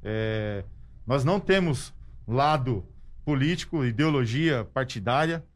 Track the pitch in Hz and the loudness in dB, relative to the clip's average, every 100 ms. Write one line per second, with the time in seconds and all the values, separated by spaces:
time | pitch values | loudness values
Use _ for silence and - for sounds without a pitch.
0 | 104 110 110 110 107 101 95 - - - | -4 -2 -2 -2 -2 -4 -8 -14 -18 -16
1 | - 135 131 196 - 190 180 131 - - | 0 2 4 2 4 4 4 0 -4 -14
2 | - - - 120 143 156 127 107 87 - | -18 -16 -4 2 4 4 2 -2 -4 -16
3 | - - - 143 139 175 - 165 127 107 | -16 -10 -2 2 2 0 -2 0 0 2
4 | 156 147 120 123 160 135 107 - 131 117 | 2 2 2 2 2 0 -2 -2 -2 -4
5 | 98 127 160 165 160 | 0 2 2 -2 -8